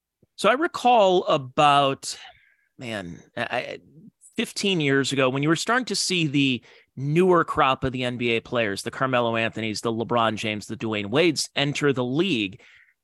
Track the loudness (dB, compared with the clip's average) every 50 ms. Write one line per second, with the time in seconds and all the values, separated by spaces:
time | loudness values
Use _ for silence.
0 | _ _ _ _ _ _ _ 0 2 2 2 2 0 -4 -2 0 2 4 6 6
1 | 6 6 4 4 2 2 0 0 -2 -2 0 4 4 6 6 6 4 2 0 -4
2 | -8 -12 -12 -12 -16 -20 -20 _ _ _ _ _ _ _ _ -16 -12 -10 -10 -8
3 | -10 -10 -14 -18 -20 _ -8 -8 -6 -6 -6 -6 -6 -8 -10 -14 -16 _ _ -20
4 | -20 -20 -20 _ -20 -10 _ -8 -8 -6 -6 -4 -2 -2 0 0 2 2 2 2
5 | 0 0 0 0 0 2 0 0 0 0 0 0 0 0 0 0 -2 -2 -4 -4
6 | -2 -2 0 0 0 0 0 0 2 0 0 -4 -8 -14 -20 -20 _ _ _ -8
7 | -4 -2 2 2 4 4 4 2 2 0 0 2 2 2 2 0 -2 -4 -4 -4
8 | -4 -4 -4 -2 0 0 0 0 -2 -2 -2 0 0 0 -2 -4 -6 -8 -4 -4
9 | -2 0 2 2 2 2 0 0 -2 -2 -4 -4 -4 -4 -4 -4 -4 -4 -2 -2
10 | -2 0 0 2 2 2 0 -2 -4 -4 -6 -6 -8 -10 -8 -6 -4 -4 -4 -4
11 | -4 0 0 2 2 2 2 -2 -4 -6 -4 -2 -2 -2 -2 0 0 0 0 0
12 | -2 0 0 0 0 0 0 -2 -2 -4 -6 -12 -20 -20 -20 -20 _ _ _ _